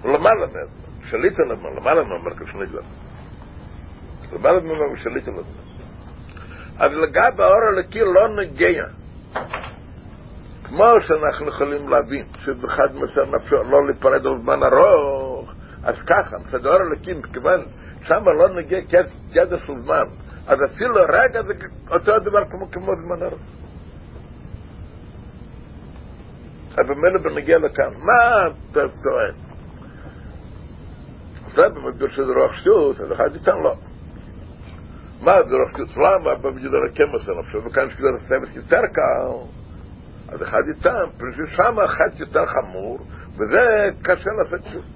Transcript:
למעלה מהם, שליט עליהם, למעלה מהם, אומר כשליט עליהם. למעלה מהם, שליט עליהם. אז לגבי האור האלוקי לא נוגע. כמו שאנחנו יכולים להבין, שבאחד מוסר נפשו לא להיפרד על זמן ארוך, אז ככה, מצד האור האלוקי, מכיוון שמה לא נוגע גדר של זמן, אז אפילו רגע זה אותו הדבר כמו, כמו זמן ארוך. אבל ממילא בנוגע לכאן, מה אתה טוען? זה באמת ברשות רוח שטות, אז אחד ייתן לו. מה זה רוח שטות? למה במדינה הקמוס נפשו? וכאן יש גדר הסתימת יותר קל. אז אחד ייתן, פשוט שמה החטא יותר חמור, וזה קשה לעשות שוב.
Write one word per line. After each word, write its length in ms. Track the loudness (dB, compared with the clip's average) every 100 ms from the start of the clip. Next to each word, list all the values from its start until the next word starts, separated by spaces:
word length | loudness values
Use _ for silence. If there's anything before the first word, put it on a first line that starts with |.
למעלה 420 | 0 2 4 2 -2
מהם, 140 | -8 -12 -14 -18 -18 -8
שליט 300 | 0 0 2
עליהם, 380 | -2 -2 -8 -4
למעלה 260 | 2 2
מהם, 80 | 2
אומר 240 | -6 -8 -10
כשליט 340 | -12 -10 -10
עליהם. 220 | -10 -14 -18 -18 -18 -18 -18 -18 -18 -16 -18 -18 -18 -18 -16 -14
למעלה 260 | 0 2 2
מהם, 360 | 0 -2 -4 -4
שליט 320 | -6 -6 -8
עליהם. 180 | -12 -14 -16 -18 -18 -18 -18 -18 -18 -18 -18 -16 -16 -16 0
אז 120 | 0
לגבי 520 | 2 0 4 2 4
האור 200 | 6 6 4
האלוקי 320 | 0 -4 0
לא 280 | 6 6 6
נוגע. 580 | 0 -6 2 2 2 -4 -12 -18 -18 -10 -10 -8 -10 -12 -16 -18 -18 -18 -18 -18 -18 -18 -16
כמו 220 | -8 4 8 8
שאנחנו 460 | 6 2 2 -2 -6
יכולים 420 | -2 -2 -2 2
להבין, 360 | 2 2 -6 -8 -8
שבאחד 540 | -6 -6 -4 2 2
מוסר 420 | 2 -2 0 0 -2
נפשו 200 | 2 0
לא 300 | 6 4 4
להיפרד 400 | 2 4 4 0
על 160 | -2
זמן 180 | 0 2
ארוך, 920 | 6 6 8 6 4 -2 -6 -8 -12 -18 -18 -8
אז 120 | -6 -6
ככה, 420 | 2 2 2 -10 -4
מצד 200 | 0 4
האור 140 | 4
האלוקי, 320 | 2 -4 -6
מכיוון 460 | -10 -10 -4 0 0 -2 -16 -18 -16
שמה 280 | 0 4 4
לא 160 | 6 4
נוגע 300 | 4 -4 -4 4 4 4 -8 0
גדר 260 | 2 2 -2
של 160 | -6 -10
זמן, 220 | -2 0 0 -6 -18 -16 0
אז 100 | 2
אפילו 320 | 2 -2 0 4
רגע 460 | 4 4 2 0
זה 120 | -6 -8 -10 -18 -2
אותו 240 | 0 4 2
הדבר 240 | 4 0 0
כמו, 200 | -10 -12
כמו 200 | -8 -4 -4 -6
זמן 180 | -6
ארוך. 180 | -6 -8 -14 -18 -18 -18 -18 -18 -18 -18 -18 -18 -16 -16 -16 -18 -18 -18 -18 -18 -18 -18 -20 -20 -20 -20 -18 -18 -18 -18 -20 -20 -20 -18 -6
אבל 220 | 0 0 4
ממילא 260 | 4 4
בנוגע 340 | -2 -4 4 4
לכאן, 360 | 4 0 -2
מה 540 | 0 4 6 6 4 2
אתה 340 | -4 -4 -2 -2 -2
טוען? 460 | -2 0 -2 -6 -18 -18 -18 -18 -18 -18 -18 -16 -16 -16 -18 -18 -18 -18 -18 -18 -18 -18 -18 -18 -4 4
זה 140 | 4
באמת 260 | 2 -10 -4
ברשות 320 | -4 -2 0 2
רוח 180 | 2
שטות, 460 | 2 4 6 4 -2
אז 120 | -6
אחד 240 | 0 -2 2
ייתן 220 | 0 2
לו. 120 | 0 -2 -12 -18 -18 -18 -18 -18 -18 -18 -18 -18 -18 -18 -18 -2
מה 220 | 4 4
זה 120 | 4 2
רוח 160 | 0
שטות? 240 | -2 -8 2
למה 380 | 4 4 0 -2
במדינה 420 | -4 -6 -2 0 0
הקמוס 380 | 0 0 0 -4
נפשו? 360 | -8 -6 -8 -2
וכאן 220 | -2 -2
יש 80 | -2
גדר 200 | -2 -2
הסתימת 340 | -2 -2 -2 -14
יותר 260 | 0 2 2
קל. 680 | 0 0 0 -2 -8 -12 -16 -18 -18 -18 -18 -20 -18 -16
אז 100 | -10
אחד 180 | -2 0 0
ייתן, 380 | 0 0 0 -4 -6
פשוט 320 | -10 -8 -6
שמה 340 | 2 2 4
החטא 360 | 0 2 0 0
יותר 260 | -4 -2 0
חמור, 540 | -2 -4 -10 -10 -10 -14 -16 -16 -6
וזה 520 | 2 4 4 4 0 -2
קשה 260 | -2 0 0 -2
לעשות 280 | -4 -4 -10
שוב. 120 | -14 -14